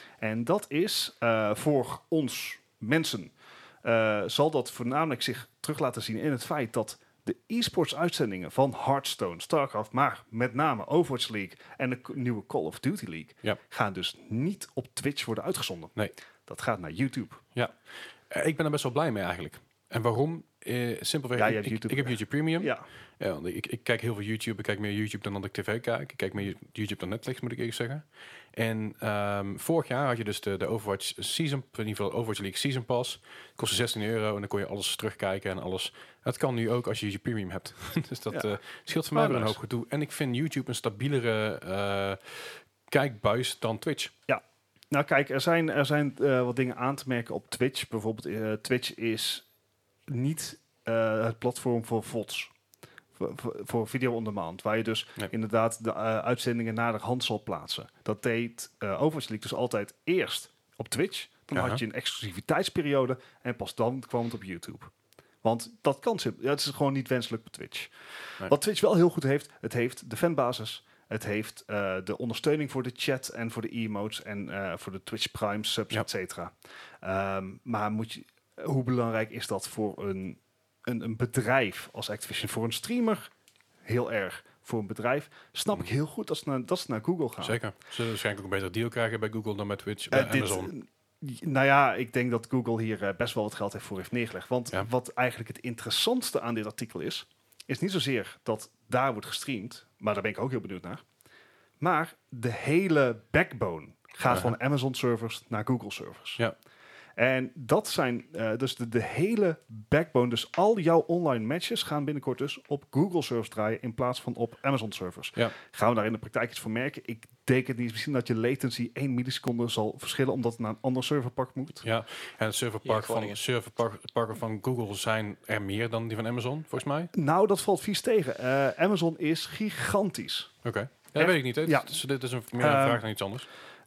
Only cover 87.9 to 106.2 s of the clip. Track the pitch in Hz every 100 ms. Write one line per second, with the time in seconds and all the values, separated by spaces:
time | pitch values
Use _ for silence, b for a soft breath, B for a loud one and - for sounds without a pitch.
87.9 | - 117 107 113 101 98 98 95 98 120
88.9 | 117 113 110 107 113 110 101 101 101 -
89.9 | 107 - 135 123 135 104 95 92 - -
90.9 | _ _ - 147 123 165 135 139 139 139
91.9 | 101 123 127 123 117 113 131 120 113 113
92.9 | 104 98 92 117 - 104 - 101 107 -
93.9 | 95 90 123 117 92 - 123 120 92 104
94.9 | 127 - - 127 - 110 - 123 117 120
95.9 | - - 254 - 143 117 117 107 - 117
96.9 | - 78 - - _ _ - - 131 185
97.9 | 190 135 123 95 - - 107 - _ -
98.9 | 123 135 110 - - - 123 92 - -
99.9 | _ 107 101 113 104 127 127 95 92 87
100.9 | - - _ b b b b b b 160
101.9 | 160 165 - - 123 120 113 - 160 190
102.9 | 151 131 113 - 147 180 123 101 80 73
103.9 | - - - 131 120 120 113 131 143 135
104.9 | 127 123 117 113 - - 110 110 127 101
105.9 | - - -